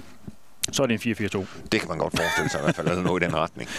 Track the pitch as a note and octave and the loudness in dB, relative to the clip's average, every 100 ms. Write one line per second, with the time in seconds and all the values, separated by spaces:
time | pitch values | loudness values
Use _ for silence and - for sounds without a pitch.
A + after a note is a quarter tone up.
0 | - - - - - - - - C3 A2 | -14 -14 -14 -14 -14 -8 -2 2 4 2
1 | A#2+ G#2 G2+ G2+ F#2+ - - A2 G2 D#2+ | 0 0 0 -2 -4 -6 0 0 2 0
2 | D#2 - E2 - D2+ E2 D2+ D#2+ D#2+ F2+ | 0 2 2 2 0 2 2 2 2 2
3 | F2+ F2+ F2 D#2+ E2 - A#1 | 2 2 2 2 0 -2 -8